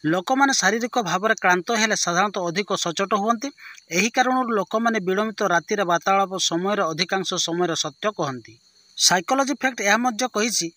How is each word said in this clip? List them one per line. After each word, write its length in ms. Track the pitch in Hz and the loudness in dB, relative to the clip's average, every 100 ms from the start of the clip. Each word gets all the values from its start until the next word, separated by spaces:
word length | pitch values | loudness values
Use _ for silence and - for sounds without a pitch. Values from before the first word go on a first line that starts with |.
ଲୋକମାନେ 480 | 151 175 180 262 277 | 0 0 0 2 2
ଶାରୀରିକ 500 | 262 190 226 233 247 | 2 0 0 -2 -2
ଭାବରେ 320 | 185 180 214 | -2 0 0
କ୍ଳାନ୍ତ 420 | 214 190 180 170 226 | 2 2 2 0 0
ହେଲେ 180 | 220 190 | 0 0
ସାଧାରଣତଃ 500 | - 175 202 190 175 | 0 0 0 0 -2
ଅଧିକ 220 | 170 208 | -4 -2
ସଚ୍ଚୋଟ 380 | 190 175 160 196 | -2 -2 -2 0
ହୁଅନ୍ତି। 340 | 208 208 233 277 - - - _ | 0 0 0 -2 -12 -20 -20 _
ଏହି 180 | 165 220 | 0 2
କାରଣରୁ 400 | 254 254 254 240 220 | 2 2 2 0 -2
ଲୋକମାନେ 420 | 185 220 233 220 | 0 0 0 0
ବିଳମ୍ବିତ 400 | 180 190 220 202 202 | 0 0 -2 -2 0
ରାତିରେ 320 | 170 - 208 | 0 0 -2
ବାର୍ତ୍ତାଳାପ 480 | 180 170 - 196 196 185 | 2 2 2 2 2 -2
ସମୟରେ 400 | - 170 190 202 | -2 -2 -2 0
ଅଧିକାଂଶ 460 | 170 160 185 190 175 180 | -2 -2 -2 -2 -2 -4
ସମୟରେ 380 | - 170 180 156 | -2 -2 -2 -2
ସତ୍ୟ 340 | 151 - 208 | -6 -4 -6
କହନ୍ତି। 420 | 208 147 127 113 113 _ _ _ - | -2 -6 -6 -14 -20 _ _ _ 0
ସାଇକୋଲୋଜି 560 | - 180 - 269 269 | 2 2 2 0 0
ଫ୍ୟାକ୍ଟ 240 | 285 262 233 202 | -2 -4 -2 0
ଏହା 120 | 214 | 2
ମଧ୍ୟ 260 | 254 214 254 | 0 -2 -4
କହିଛି 320 | 208 226 185 170 | -2 -2 -2 -6